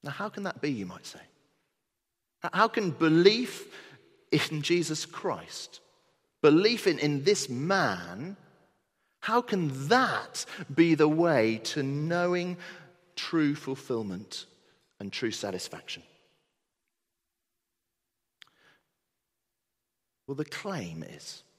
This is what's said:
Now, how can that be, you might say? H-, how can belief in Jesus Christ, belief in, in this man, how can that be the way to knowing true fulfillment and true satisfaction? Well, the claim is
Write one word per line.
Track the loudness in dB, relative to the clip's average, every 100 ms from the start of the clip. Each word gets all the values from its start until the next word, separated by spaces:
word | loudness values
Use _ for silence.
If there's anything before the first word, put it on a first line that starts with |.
Now, | -12
how | -8 -8
can | -8
that | -8 -6
be, | -4
you | -4 -6
might | -10 -16
say? | -20 -20 _ _ _ _ _ _ _ _ _ _ _
H-, | -6
how | 2 2
can | 4 -2
belief | 2 4 8 6 6 -4 -8 -16 -20 -20 -20 _ _ _ 0 0
in | -4
Jesus | 0 0 0 -4 -8
Christ, | -8 -6 -6 -10 -14 -16 -18 _ _ _ _ _ _
belief | 6 8 6 4 2
in, | 2
in | 0 0
this | 2 0 0
man, | -4 -2 0 0 -2 -6 -10 -10 -12 -20 _ _ _ _ _ _ _
how | 0 0
can | 2 0 0 -2 2
that | 4 4 -2 -6 -10 -10 -12 -8
be | 4 6 6
the | 6
way | 6 4 4 4 0 -4
to | -4
knowing | -4 -2 -2 0 0 -2 -4 -8 -12 -18 -20 _ _ -12
true | -2 0 2
fulfillment | 0 -6 -10 -4 -4 -4 -8 -10 -14 -16 _ _ _ _ _
and | -10
true | -6 -6
satisfaction? | -4 -6 -8 -10 -14 -14 -16 -16 _ _ _ _ _ _ _ _ _ _ _ _ _ _ _ _ _ _ _ _ _ _ _ -20 _ _ _ _ _ _ _ _ _ _ _ _ _ _ _ _ _ -12
Well, |
the | -8 -6
claim | -8 -8 -8 -8 -10 -12
is | -14 -16 -18 _